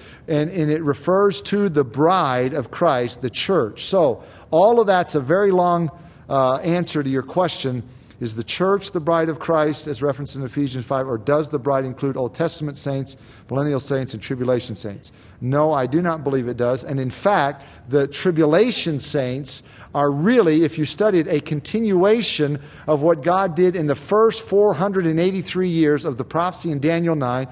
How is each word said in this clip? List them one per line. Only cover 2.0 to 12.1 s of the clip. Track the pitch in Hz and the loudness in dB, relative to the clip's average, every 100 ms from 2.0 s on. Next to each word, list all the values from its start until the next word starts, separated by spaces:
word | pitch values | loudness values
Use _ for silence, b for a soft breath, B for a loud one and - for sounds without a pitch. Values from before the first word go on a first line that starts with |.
| 160 185 147 127 127 | 4 4 2 0 0
of | 147 117 | -2 -6
Christ, | - 170 131 123 - | 0 2 2 -2 -4
the | 123 | -8
church. | - - 185 107 - - | -4 0 0 0 -4 -2
So | 190 147 101 B B B | 2 2 0 B B B
all | 160 202 240 | 4 6 6
of | 202 | 4
that's | 185 170 151 | 2 2 -2
a | |
very | 127 180 202 | 0 2 4
long, | 180 175 175 165 B B B - | 4 2 2 -2 B B B -4
uh, | 139 131 135 | 0 2 2
answer | 180 175 165 156 | 0 -2 -2 -4
to | 135 | -2
your | 131 | -4
question. | 127 180 175 - 131 123 B B B B | -2 -2 -2 -2 -6 -6 B B B B
Is | 120 110 | -8 -8
the | |
church | 113 - 185 196 196 | -8 -2 0 0 -2
the | 180 | -4
bride | 156 165 165 | 0 0 0
of | 143 | -4
Christ, | - 160 151 147 151 | 0 0 0 -2 -8
as | 120 | -4
referenced | 143 139 139 135 | -4 -4 -8 -8
in | |
Ephesians | 131 147 143 127 | -8 -4 -4 -4
five, | 117 135 135 | -4 -4 -2
or | 117 | -4
does | 104 147 147 | 0 0 0
the | 147 | -4
bride | 131 135 131 | 0 0 -2
include | 127 139 | -4 -4